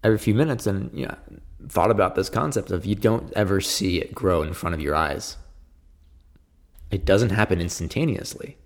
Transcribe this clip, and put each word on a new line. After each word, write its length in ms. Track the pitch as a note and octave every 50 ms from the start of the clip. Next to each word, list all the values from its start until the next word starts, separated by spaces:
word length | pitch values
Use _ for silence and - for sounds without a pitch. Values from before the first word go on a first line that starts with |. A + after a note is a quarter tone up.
every 140 | - A2+ A2
few 180 | G#2 - A2+ G#2
minutes 320 | A#2 D3+ D#3+ C3+ - -
and, 240 | G#2+ G2 G2 - - - -
you 80 | C2
know, 80 | - - - - - - - - - - - - -
thought 220 | - - E2+ G#2+
about 240 | A2+ G2+ F#2+ F#2 -
this 160 | - F#2+ -
concept 400 | - A2 C3+ D3+ C#3 A2 F#2+ -
of 160 | F2+ F2+ F#2
you 80 | G2+ G#2
don't 360 | G2+ - A2+ A2 A#2 - - -
ever 260 | - G#2 F#2 G2 F#2+
see 400 | F#2+ - - - G2+ F#2+ F2 E2+
it 140 | - - -
grow 280 | - - F#2+ F2+ E2
in 120 | D#2 D#2 E2+
front 180 | - - E2
of 80 | E2+ D#2
your 140 | D2 C#2+ D2
eyes. 420 | D#2 D#2+ D2 C#2+ - - - - - - - - - - _ - _ _ - - _ _ _ - - _ - _ - _ _ _ _ _ _ _ - - -
It 140 | G#2+ F#2 -
doesn't 260 | - F#2+ G#2 A#2+ A2
happen 300 | F#2 G#2+ G#2 - F#2 E2+
instantaneously. 960 | E2+ E2+ - - E2 E2+ - - D#3 D#3+ - - - - - - - - - _ -